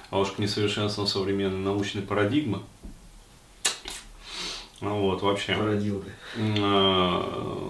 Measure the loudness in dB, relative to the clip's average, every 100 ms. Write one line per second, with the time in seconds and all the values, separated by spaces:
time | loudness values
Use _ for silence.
0 | -4 0 0 0 -2 2 0 0 -2 0
1 | 0 0 0 0 0 0 0 0 -2 -4
2 | -2 2 2 2 0 -4 -6 -16 -18 -18
3 | -20 -20 -20 -20 -20 -6 -6 -4 -10 -14
4 | -14 -18 -14 -10 -8 -10 -14 -8 -2 2
5 | 2 2 2 2 0 2 2 2 0 -2
6 | -6 -12 -10 -2 0 2 4 6 6 4
7 | 4 2 -2 -4 -4 -6